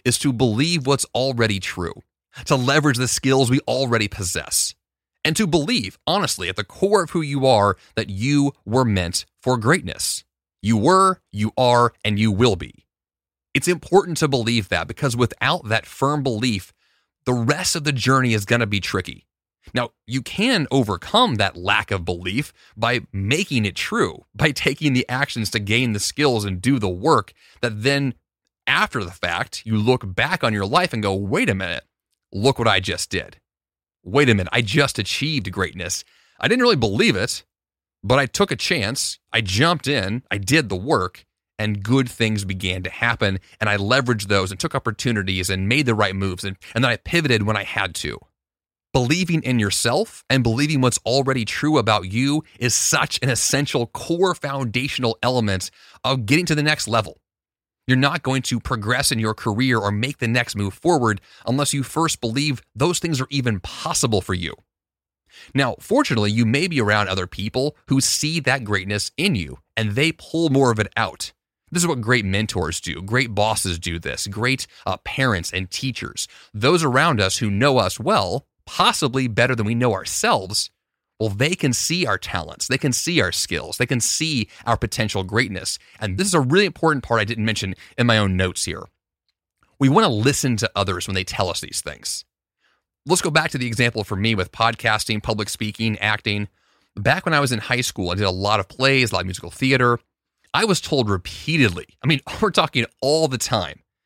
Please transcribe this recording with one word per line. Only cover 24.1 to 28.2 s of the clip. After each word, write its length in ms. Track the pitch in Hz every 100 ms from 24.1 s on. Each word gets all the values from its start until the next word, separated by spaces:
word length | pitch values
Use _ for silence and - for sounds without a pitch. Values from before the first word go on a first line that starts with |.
| - - 107
by 160 | 156
taking 420 | 139 - 143 147
the 140 | 127 -
actions 400 | 127 143 120 104
to 80 | 113
gain 340 | 101 113 123
the 60 | 104
skills 460 | - - 143 117 101
and 160 | 92
do 180 | 117 135
the 100 | 101
work 440 | 90 135 127 - _ _ _
that 200 | 120 107
then, 300 | 127 139 139 -